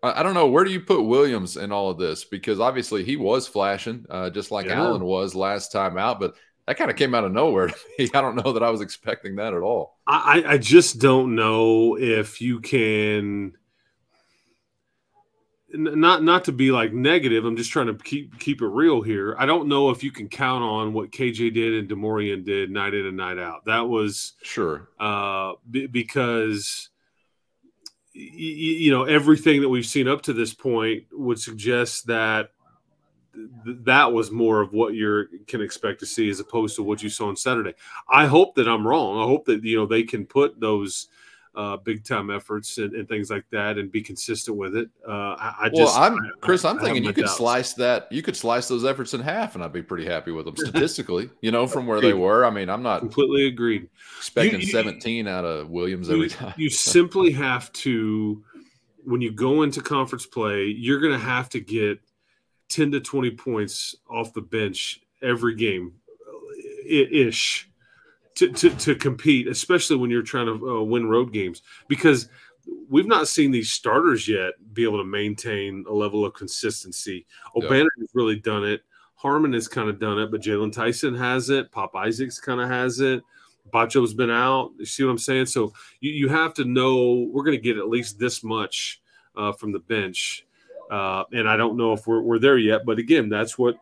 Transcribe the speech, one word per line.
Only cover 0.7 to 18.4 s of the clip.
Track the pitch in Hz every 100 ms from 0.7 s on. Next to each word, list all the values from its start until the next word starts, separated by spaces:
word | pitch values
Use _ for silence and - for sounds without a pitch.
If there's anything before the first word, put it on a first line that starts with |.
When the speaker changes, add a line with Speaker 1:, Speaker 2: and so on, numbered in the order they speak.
Speaker 1:
you | 185
put | 185 180
Williams | 110 127 143 113 90 71
in | 101
all | 101 98
of | 85
this? | 87 80
Because | - 101 104 101
obviously | 120 131 - 107
he | 92 143
was | 101 127 127
flashing, | 104 98 98 - 117 110
uh, | 90 92
just | 92 98
like | 104 92
Speaker 2:
Yeah. | 87
Speaker 1:
Allen | 113 107
was | 90 92 95
last | 90 95 101 -
time | 104 98 90
out, | 107 110
but | 95 - _ _ -
that | -
kinda | 311 -
came | 139
out | 120
of | 101
nowhere | 101 156 98 90
<laughs> |
to | - - -
me. | 123 139
I |
don't | 135 117
know | 127
that | 113
I | 117
was | 113
expecting | 101 - - - 101 98
that | 110
at | 90
all. | 92 117 73 _ -
Speaker 2:
I, | 151 143 156 156
I, |
I | 147
just | 107 160 170 117
don't | 135 131 127 113
know | 110 113 113 113 113 107
if | 127 110 107 -
you | 120 117
can, | 113 135 110 107 107 104 101 101 98 - _ _ _ _ _ _ _ _ _ _ _ _ _ _ _ _ _ _ _ _ _
n-, | 151 156 151
not, | 165 180
not | 160 175 180
to |
be, | 131 135
like, | 123 113
negative. | 113 135 175 135 113 113
I'm | 113
just | 117
trying | 156 120
to |
keep, | 104 - 147 139
keep | -